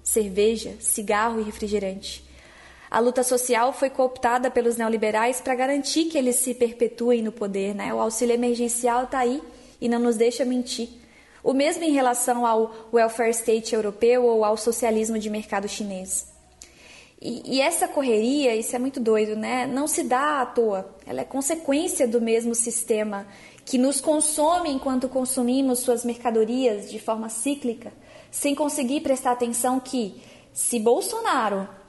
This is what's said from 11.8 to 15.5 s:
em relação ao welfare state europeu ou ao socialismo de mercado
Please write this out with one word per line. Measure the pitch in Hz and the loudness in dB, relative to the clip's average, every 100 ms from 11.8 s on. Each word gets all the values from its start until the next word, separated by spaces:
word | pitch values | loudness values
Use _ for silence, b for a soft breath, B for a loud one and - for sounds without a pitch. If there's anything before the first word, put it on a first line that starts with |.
em | 330 | 2
relação | 277 254 240 - 240 240 | 2 2 2 0 2 2
ao | 220 220 B B | 2 0 B B
welfare | 233 226 226 226 | 2 2 2 0
state | 226 - 226 226 220 | 0 0 0 0 -2
europeu | 208 202 233 247 | -2 2 4 6
ou | 240 226 214 | 4 4 2
ao | 220 | 2
socialismo | - 226 233 220 220 220 | 0 0 0 2 0 -2
de | 214 | -4
mercado | 208 214 | -6 -4